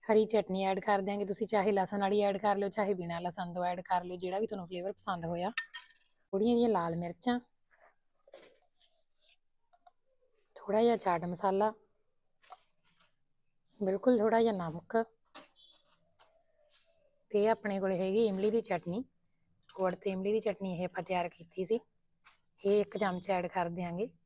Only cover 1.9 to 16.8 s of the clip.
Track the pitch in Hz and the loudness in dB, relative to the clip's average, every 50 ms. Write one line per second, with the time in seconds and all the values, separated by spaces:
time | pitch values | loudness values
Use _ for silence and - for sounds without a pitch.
1.9 | 208 202 202 190 202 208 202 202 196 190 - 208 202 196 202 196 196 - 208 190 | 0 0 0 2 2 2 2 2 0 0 0 0 2 2 0 -4 -2 -2 0 0
2.9 | 202 180 175 170 170 170 175 180 175 - 180 175 175 180 180 180 180 180 180 - | 0 -2 -2 -6 -6 -4 -4 -6 -6 -6 -8 -6 -4 -2 -2 -2 -2 -4 -4 -2
3.9 | 190 180 175 180 180 180 185 185 180 196 220 220 214 196 175 170 185 180 175 196 | -2 -2 -2 -4 -8 -6 -4 -4 -2 -2 -2 -2 -4 -8 -8 -8 -8 -8 -6 -8
4.9 | 208 - - - 185 175 165 165 175 170 175 202 247 - - - - - - - | -6 -6 -6 -6 -4 -4 -4 -6 -4 -2 -4 -4 -4 -6 -8 -6 -8 -8 -8 -10
5.9 | - - - - _ _ _ _ - 196 214 233 240 233 240 233 214 185 170 170 | -16 -20 -20 -20 _ _ _ _ 0 2 4 4 4 4 4 4 4 2 2 0
6.9 | 170 170 175 170 175 _ - 247 240 247 240 _ _ _ _ _ _ _ _ - | -2 -4 -4 -6 -8 _ -2 0 0 0 -2 _ _ _ _ _ _ _ _ -20
7.9 | _ _ _ _ _ _ _ - - - - - _ _ _ _ _ _ - _ | _ _ _ _ _ _ _ -20 -20 -20 -20 -20 _ _ _ _ _ _ -20 _
8.9 | _ _ _ _ _ _ - - - _ _ _ _ _ _ _ _ _ _ - | _ _ _ _ _ _ -20 -20 -20 _ _ _ _ _ _ _ _ _ _ -20
9.9 | _ _ _ _ _ _ _ _ _ _ _ _ _ - - 208 196 214 233 233 | _ _ _ _ _ _ _ _ _ _ _ _ _ -16 -6 0 2 4 6 4
10.9 | 233 - - 190 175 165 165 175 175 165 - 196 190 196 208 220 220 - _ _ | 4 4 2 2 0 2 0 -4 -4 0 0 2 4 4 2 2 0 -4 _ _
11.9 | _ _ _ _ _ _ _ _ _ _ _ - - _ _ _ _ _ _ _ | _ _ _ _ _ _ _ _ _ _ _ -20 -20 _ _ _ _ _ _ _
12.9 | _ _ _ _ _ _ _ _ _ _ _ _ _ _ _ _ _ _ 208 190 | _ _ _ _ _ _ _ _ _ _ _ _ _ _ _ _ _ _ -2 -2
13.9 | 190 190 - 254 254 226 208 226 226 226 226 226 214 185 170 165 151 175 - _ | 0 2 4 4 4 4 4 4 4 4 4 4 2 -2 -4 -6 -8 -10 -12 _
14.9 | - 226 226 - _ _ _ _ _ - - _ _ - - - _ _ _ _ | 0 0 0 0 _ _ _ _ _ -20 -20 _ _ -20 -20 -20 _ _ _ _
15.9 | _ _ _ _ _ _ - _ _ _ _ _ _ _ _ _ _ - | _ _ _ _ _ _ -20 _ _ _ _ _ _ _ _ _ _ -20